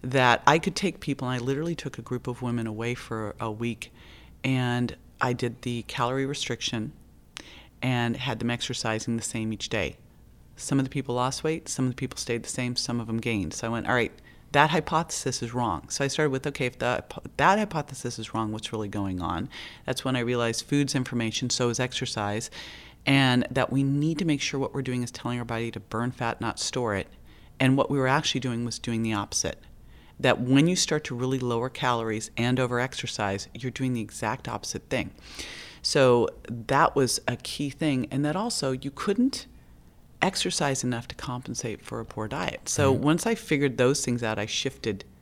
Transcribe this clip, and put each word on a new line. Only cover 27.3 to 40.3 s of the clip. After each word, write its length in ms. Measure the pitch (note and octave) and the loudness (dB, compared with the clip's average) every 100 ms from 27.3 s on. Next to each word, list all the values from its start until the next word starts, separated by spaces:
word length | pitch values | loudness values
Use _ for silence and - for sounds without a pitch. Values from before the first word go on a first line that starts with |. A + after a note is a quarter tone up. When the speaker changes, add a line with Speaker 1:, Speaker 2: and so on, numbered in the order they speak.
| - - - | -20 -20 2
Speaker 1:
And 180 | C3 C3+ | 4 4
what 140 | - | 2
we 80 | C#3+ | 2
were 100 | C3 | 4
actually 320 | C#3 D#3 C3 | 2 2 -2
doing 240 | B2+ A#2 | -2 -4
was 140 | A#2+ - | -4 -6
doing 240 | - A2+ | -4 0
the 100 | A2+ | 0
opposite. 460 | G#2+ G2+ - - - - - - - - - | 0 -2 -2 -2 -6 -14 -20 -20 -20 -20 0
That 200 | C3 A2+ | 4 4
when 280 | B2+ C3+ D#3+ | 6 6 6
you 100 | F3+ | 4
start 280 | - D3+ | 2 0
to 100 | - | -2
really 240 | A#2+ B2+ C3+ | -4 -2 0
lower 320 | B2 A#2 B2+ | 0 0 -2
calories 600 | - B2+ A#2+ A2+ A2 - - | 0 0 2 0 -2 -4 -2
and 240 | A#2+ B2+ | 0 2
over-exercise, 880 | B2 A#2+ B2+ - B2 - G#2 G2 - | 2 0 -2 -4 -8 -2 -2 -2 -6
you're 160 | - B2+ | -8 -8
doing 240 | A2+ C3 | -2 -2
the 80 | B2 | -2
exact 460 | G#2 - A2 C3 - | -4 -4 -4 -2 -6
opposite 420 | G#2+ - - - | -8 -6 -8 -4
thing. 220 | B2+ - - - - - - - - | -4 -4 -10 -18 -14 -12 -12 -16 -8
So 480 | - D3+ C3 A#2+ A2+ - - A#2+ G#2+ | 0 6 8 8 4 -2 -10 -8 2
that 280 | C3+ E3 | 4 6
was 240 | C#3 B2+ - - | 4 2 2 -2
a 100 | A#2+ | -6
key 340 | - - D3 | -6 -6 -6
thing. 360 | - D#3 C3 - | -2 0 0 0
And 120 | C3+ D3 | 0 0
that 100 | F3 | 0
also, 360 | A#3 - C3+ | -2 -2 -2
you 180 | C3 C#3+ | -2 -6
couldn't 560 | - - G3+ B3+ - - - - - - - - - | -4 -2 2 2 0 -12 -20 -20 -20 -20 -20 -20 0
exercise 640 | F3+ | 0